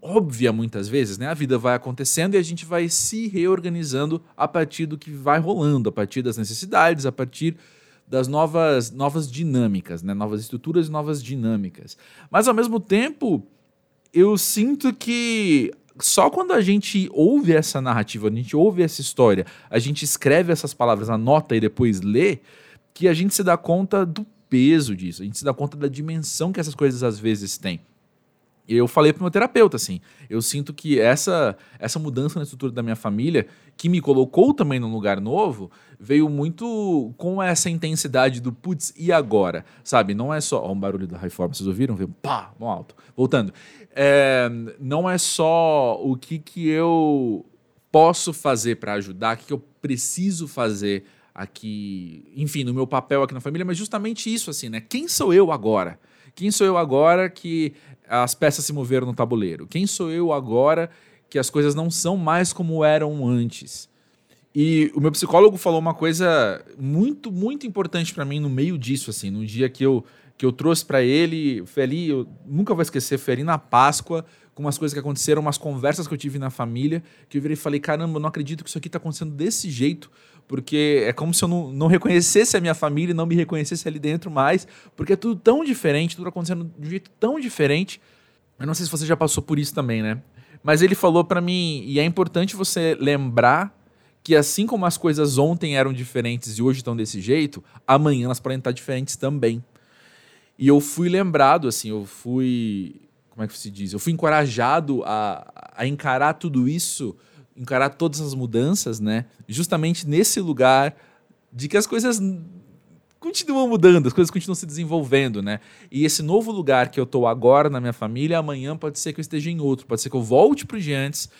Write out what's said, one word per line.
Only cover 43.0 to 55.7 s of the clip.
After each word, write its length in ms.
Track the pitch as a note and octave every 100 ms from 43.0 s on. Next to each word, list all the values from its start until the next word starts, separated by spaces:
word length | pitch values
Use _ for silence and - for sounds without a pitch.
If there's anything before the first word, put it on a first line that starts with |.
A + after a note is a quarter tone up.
| _
Voltando. 380 | - C3 C3+ G2 - - - -
É, 540 | C3 C#3+ C#3+ C3+ C3 B2 A#2 A2+ -
não 300 | C3 D3+ F3+
é 80 | F3+
só 840 | - - D#3+ E3 E3 D3+ B2 A2
o 140 | C3+ C3
que 220 | - D#3+
que 280 | D#3 - D#3+
eu 760 | D#3 E3 E3 D#3 C#3+ B2 F#2+ - _ _ _ _
posso 400 | D#3 D#3+ F3 F3+
fazer 440 | D3+ D3 B2 A#2 A2+
pra 180 | G#2
ajudar, 420 | G#2 G2 F#2 A2+ A2+
o 40 |
que 60 | -
que 60 |
eu 100 | C#3 - _
preciso 640 | D3 B2 - - F#3+ E3+ D3+
fazer 560 | - A#2 G2+ G2+ G2 G2 _ _ - G2
aqui, 760 | - A2 G#2 G2+ F#2+ F2 D#2+ C#2 A#2
enfim, 280 | D3 D3
no 80 | B2
meu 140 | B2+ B2+
papel 360 | C3+ - C#3
aqui 120 | C3+
na 60 | C3
família, 240 | C#3+ D#3+ F#3
mas 100 | E3+
justamente 560 | G#3 G#3+ G#3+ A3+ A3+
isso, 160 | A3+ -
assim, 180 | D3 A#2+
né? 100 | A2
Quem 260 | - B3+ E4+
sou 260 | - B3
eu 180 | F3+ F3+
agora? 460 | C#3+ G#2+